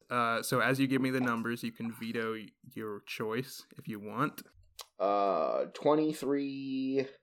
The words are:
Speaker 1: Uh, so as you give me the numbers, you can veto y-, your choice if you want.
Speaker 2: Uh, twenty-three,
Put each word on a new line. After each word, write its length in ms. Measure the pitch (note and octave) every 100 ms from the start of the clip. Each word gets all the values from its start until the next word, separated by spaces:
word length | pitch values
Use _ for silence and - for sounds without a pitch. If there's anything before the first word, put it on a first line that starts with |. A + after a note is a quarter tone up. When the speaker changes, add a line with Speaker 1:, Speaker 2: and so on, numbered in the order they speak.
| -
Speaker 1:
Uh, 320 | A#2+ A#2 A2+
so 200 | - B2+
as 180 | A2+ C3+
you 80 | C3
give 140 | C3+
me 100 | C3
the 80 | C3
numbers, 420 | B2+ A#2 A2+ A#2+
you 100 | A#2
can 200 | A2+ A2+
veto 400 | A2+ A2+ A#2 A2+
y-, 140 | A2 G#2 - -
your 280 | A2+ A2 G2+ -
choice 580 | - A2 A2+ C3 - - -
if 100 | -
you 120 | G#2+
want. 420 | G#2 G#2+ D3+ - - - - - - -
Speaker 2:
Uh, 680 | G2 G2+ G2 E2+ D2+ B1 E2 -
twenty-three, 1300 | C#3+ D3+ D#3 D3+ C3 C#3+ C#3 C3+ C3+ C3+ C3 C3+ C3 -